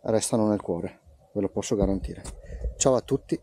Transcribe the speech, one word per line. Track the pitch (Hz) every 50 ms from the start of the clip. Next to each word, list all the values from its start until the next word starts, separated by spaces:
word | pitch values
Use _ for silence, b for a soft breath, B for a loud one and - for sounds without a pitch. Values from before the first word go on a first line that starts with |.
| -
restano | - 110 110 - - - 113 107
nel | 107 104 98
cuore, | - - 87 85 90 90 - _ _ - - _ - _ _
ve | 104
lo | 98 95
posso | - 107 98 - 123
garantire. | 101 98 95 98 92 - - 92 - - - - B B B B B B - -
Ciao | - - 139 131
a | 117
tutti | - - 135 139 - - 165 -